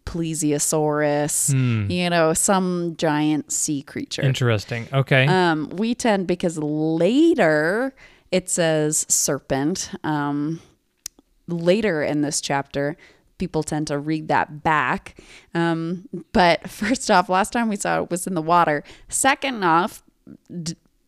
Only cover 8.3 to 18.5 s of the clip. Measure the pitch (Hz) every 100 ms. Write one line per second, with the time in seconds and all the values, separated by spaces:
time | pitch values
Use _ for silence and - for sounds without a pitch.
8.3 | 185 185 - 165 156 151 151 - - -
9.3 | 139 - 135 143 185 - - - 151 143
10.3 | 143 147 160 - _ _ _ - _ _
11.3 | _ - 170 170 202 220 160 139 151 147
12.3 | 151 - 139 139 143 143 - - _ _
13.3 | - 180 156 151 156 151 143 147 160 156
14.3 | 139 - 151 165 156 127 185 - - -
15.3 | - _ 170 170 165 165 180 190 175 -
16.3 | 226 180 165 - - 208 262 - 196 180
17.3 | 185 214 240 233 202 175 165 170 175 -
18.3 | 185 156